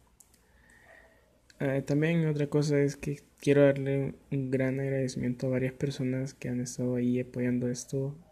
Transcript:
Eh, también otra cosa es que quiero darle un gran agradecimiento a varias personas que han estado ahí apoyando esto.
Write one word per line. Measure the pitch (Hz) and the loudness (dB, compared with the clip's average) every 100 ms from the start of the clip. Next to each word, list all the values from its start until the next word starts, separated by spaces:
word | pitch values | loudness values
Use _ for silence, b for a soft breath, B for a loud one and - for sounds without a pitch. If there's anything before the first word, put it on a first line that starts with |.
| _ - - B B B B B B B B B B B _ - | _ -20 -20 B B B B B B B B B B B _ -6
Eh, | 139 135 139 | -4 -2 0
también | 147 156 170 156 | 0 2 2 2
otra | 147 143 | 0 0
cosa | 147 147 143 | 0 2 2
es | 139 139 | 2 -2
que | - 143 - - | -8 -8 -12 -2
quiero | - 143 | 4 8
darle | 139 139 135 139 135 - - | 8 6 0 -2 -2 -6 -6
un | 139 131 | -4 -2
gran | 131 131 135 | 0 0 0
agradecimiento | 139 135 131 135 123 123 131 | -2 -2 -2 -2 -4 -2 -2
a | |
varias | 127 131 | 0 -2
personas | - 143 139 127 131 135 | -2 -4 -2 -2 -2 -6
que | - 131 | -8 -6
han | 123 | -6
estado | 123 - 123 123 | -6 -4 -2 0
ahí | 123 123 | 0 0
apoyando | 123 127 123 123 123 | -2 -2 -2 0 -2
esto. | 123 - 139 135 151 - | -4 -6 -4 -4 -8 -18